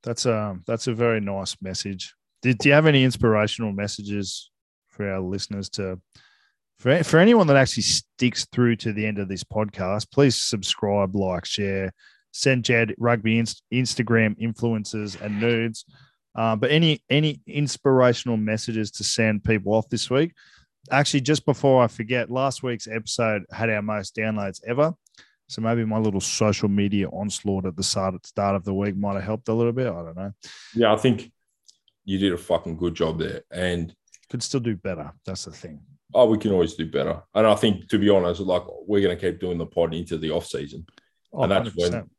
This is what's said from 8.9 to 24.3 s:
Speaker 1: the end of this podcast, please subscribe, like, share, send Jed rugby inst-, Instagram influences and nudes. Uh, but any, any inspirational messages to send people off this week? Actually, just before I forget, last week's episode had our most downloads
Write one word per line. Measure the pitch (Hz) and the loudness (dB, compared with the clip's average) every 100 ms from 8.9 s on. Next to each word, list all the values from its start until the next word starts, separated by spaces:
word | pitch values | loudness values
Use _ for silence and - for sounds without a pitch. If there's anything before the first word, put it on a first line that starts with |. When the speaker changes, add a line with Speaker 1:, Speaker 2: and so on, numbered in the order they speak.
Speaker 1:
the | 104 107 | -4 -4
end | 104 | -4
of | 98 | -6
this | 95 | -8
podcast, | - 107 107 95 92 104 - | -6 -4 -4 -4 -4 -4 -2
please | - 143 - | 4 4 4
subscribe, | - 110 92 - 104 101 95 101 | -2 -4 -4 -4 0 0 0 0
like, | 95 90 - | -2 -4 -6
share, | - 101 95 95 - _ _ _ | -6 -4 -2 -4 -8 _ _ _
send | - 139 131 113 | -2 2 2 2
Jed | 117 113 - | 2 2 0
rugby | 117 120 110 113 | 0 2 2 2
inst-, | 113 - _ | 0 -6 _
Instagram | 120 127 - 110 113 110 104 | -2 -2 -2 2 4 2 0
influences | 117 107 120 113 101 110 104 95 | -6 -4 -2 -2 -4 -8 -8 -8
and | 104 104 | -8 -2
nudes. | 117 117 113 113 - _ _ _ _ - | 0 0 -2 -6 -18 _ _ _ _ -2
Uh, | 113 110 | 0 0
but | 127 | 2
any, | 151 165 143 _ | 4 4 2 _
any | 139 156 143 - | 2 2 -2 -8
inspirational | 147 143 - 143 131 127 120 127 113 | -4 -4 0 2 6 6 4 -2 -2
messages | 107 110 - 110 104 | -2 -4 -4 -4 -4
to | - | -6
send | 101 - 113 107 | -6 0 2 0
people | - 110 98 | 0 0 2
off | 110 110 | 0 0
this | 120 - | -6 0
week? | 127 170 _ _ _ _ _ - | 0 0 _ _ _ _ _ -2
Actually, | 135 147 143 | 0 2 0
just | 123 151 - | 0 0 0
before | 135 139 131 | 2 4 4
I | 117 | 4
forget, | - 110 123 113 | 0 -4 -2 -2
last | 123 135 127 | -2 -2 -2
week's | 127 117 - | -6 -6 -6
episode | 110 110 - 113 104 - | -10 -8 -2 0 0 -6
had | - 113 | -4 -2
our | 107 | -2
most | 104 107 98 - | -2 -6 -6 -6
downloads | 110 | -4